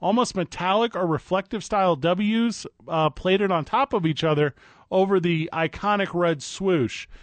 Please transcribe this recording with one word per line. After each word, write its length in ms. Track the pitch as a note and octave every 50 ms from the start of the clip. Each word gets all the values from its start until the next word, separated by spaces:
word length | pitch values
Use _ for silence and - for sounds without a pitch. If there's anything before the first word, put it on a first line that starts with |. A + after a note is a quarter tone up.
almost 340 | - F#3 G#3+ B3 A#3 - -
metallic 600 | F#3+ E3+ - - - F3 F#3 G3 A3 A#3 A#3+ -
or 100 | F3 F#3
reflective 560 | E3 D#3 C#3+ - - F3+ F#3+ F#3+ - A#3 G#3
style 320 | - - G#3+ G3 F#3+ F3+ E3
W's, 720 | C3 C#3+ E3+ F#3 F#3+ G#3+ G#3 A3 A3+ A#3 A#3 G3+ - - - - _ - B2+
uh, 220 | E3 D#3+ D#3 D3+
plated 400 | - - - F#3 F#3+ G3 G#3 F#3+
on 120 | F3+ E3 C#3+
top 280 | - - F#3 F3+ -
of 140 | - G#3 E3
each 180 | D#3+ D3+ - D#3+
other 300 | D#3+ D3+ C#3+ D3+ C#3 - _ - - - - _ -
over 300 | F#3 F#3+ F#3+ F#3+ G3+ F#3
the 280 | E3 F3 E3+ D#3 D#3 -
iconic 600 | - E3 E3 D#3 - - G3+ G#3 G#3 - F#3+ - -
red 280 | F3 F3 E3+ E3 C3+
swoosh. 640 | - - - - F#3+ F#3+ F3+ D3+ A#2+ G#2 - - - - - -